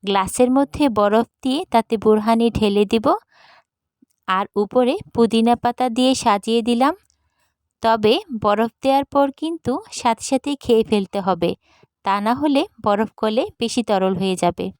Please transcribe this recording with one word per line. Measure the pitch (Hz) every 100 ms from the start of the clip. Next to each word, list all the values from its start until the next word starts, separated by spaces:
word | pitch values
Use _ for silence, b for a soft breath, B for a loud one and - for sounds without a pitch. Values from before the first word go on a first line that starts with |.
গ্লাসের | 196 196 190 - 247
মধ্যে | 262 277 - 294 214
বরফ | 208 214 233 _
দিয়ে | 269 269 -
তাতে | 233 - 226
বুরহানি | 220 214 214 226 233 220
ঢেলে | 214 202 202
দিব, | 226 226 403 _ b b b b _ _ _ _ _ -
আর | 185 202 -
উপরে | 208 254 247 349 -
পুদিনা | - 233 226 226 240
পাতা | 240 240 254 233
দিয়ে | 254 262
সাজিয়ে | 233 202 208 233
দিলাম। | 226 233 262 370 _ _ _ _ _ _ _ _
তবে | 226 226 214 285 403 226
বরফ | 208 202 233 _
দেওয়ার | 269 269 277
পর | 277 277 269
কিন্তু | 311 330 - 277 440 -
সাথে | 240 226 -
সাথে | 269 - 277
খেয়ে | - 226 220
ফেলতে | 208 190 202 190
হবে, | 175 170 185 b b b _
তা | - 202
না | 208
হলে | 254 302 277 370 _
বরফ | 214 202 214 -
গলে | 220 220 392 -
বেশি | 233 - 226
তরল | 202 190 190
হয়ে | 196 185
যাবে। | 175 175 185